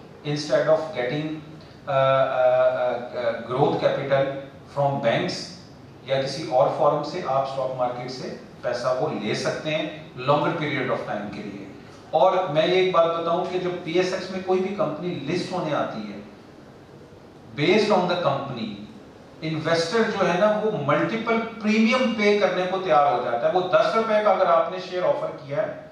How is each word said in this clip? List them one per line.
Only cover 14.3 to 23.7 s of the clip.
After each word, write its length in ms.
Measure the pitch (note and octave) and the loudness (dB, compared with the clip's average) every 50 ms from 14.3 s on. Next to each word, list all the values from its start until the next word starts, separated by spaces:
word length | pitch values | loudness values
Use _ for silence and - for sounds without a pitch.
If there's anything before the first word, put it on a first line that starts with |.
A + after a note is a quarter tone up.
में 140 | F#3 F#3 F#3 | -8 -6 -2
कोई 140 | F#3 F#3 F#3 | 0 0 2
भी 100 | F#3+ G#3 | 0 -2
कंपनी 640 | - D#3+ D3+ D3 D3+ E3+ F3 F3+ C#3+ C3+ C3 D3+ | -2 -2 -2 -2 -2 -4 -6 -6 -6 -6 -4 -4
लिस्ट 200 | F3+ F#3 - F#3 | -4 -4 -4 -4
होने 200 | F#3 F3+ D#3+ D3+ | -4 -4 -2 -2
आती 300 | C#3+ - - - - - | -2 -2 -2 -2 -4 -8
है, 200 | - - - - - - - - - - - - - - - - - - - - - - - - - - - - - - A2+ | -10 -10 -10 -12 -14 -16 -20 -20 -20 -20 -20 -20 -20 -20 -20 -20 -20 -20 -20 -20 -20 -20 -20 -20 -20 -20 -20 -20 -20 -12 -4
based 400 | C#3+ D3+ F3+ G#3+ G#3+ - G#3 G3+ | 0 2 4 4 4 4 4 4
on 80 | F3+ F3+ | 4 2
the 180 | E3+ - - | 2 0 0
company, 460 | - C#3 C3+ - - C3+ B2 A2+ G#2+ - - - - - - - - - - - - - - - | 0 0 0 -2 -4 -6 -8 -8 -8 -8 -8 -12 -14 -16 -18 -20 -20 -20 -20 -20 -20 -20 -16 -8
इन्वेस्टर 600 | D#3+ D#3+ D#3+ C#3+ C3+ E3 E3+ E3 E3 - A#3 A3+ | -6 -4 -4 -4 0 0 2 2 2 0 2 2
जो 160 | G#3 G#3 G3 F#3+ | 2 2 2 0
है 220 | F#3 F3 F3 F#3 | 2 2 4 4
ना 220 | G#3 G#3+ G#3+ G#3+ A3 | 4 4 2 2 0
वो 280 | G#3+ - D3 C#3 C#3+ | 0 -2 0 0 2
मल्टीपल 460 | G3 D#3+ E3 - A3+ A3+ - A#3 A3+ A3 | 2 2 2 0 -2 -2 0 0 0 0
प्रीमियम 720 | - - - - G3+ G#3+ G#3+ A3 A3+ A#3 C4 B3+ A3+ A3+ | -2 -4 -8 -4 0 2 4 4 4 4 4 4 2 2
पे 260 | G#3+ G#3+ G#3 G#3 G#3 G3+ | 2 2 4 4 4 4
करने 280 | F#3+ F3+ F3+ F3+ F#3 | 4 2 2 0 -2
को 120 | F#3 F#3+ F#3 | -2 -2 -2
तैयार 360 | - D#3+ D#3 D3 C#3+ - - | 0 4 4 4 4 4 2
हो 100 | A#2+ - | 0 -2
जाता 220 | - - A#2 D#3 | -2 -2 0 0
है। 60 | D#3+ | 2
वो 80 | F3 F#3 | 2 0
दस 320 | F3+ - | 0 2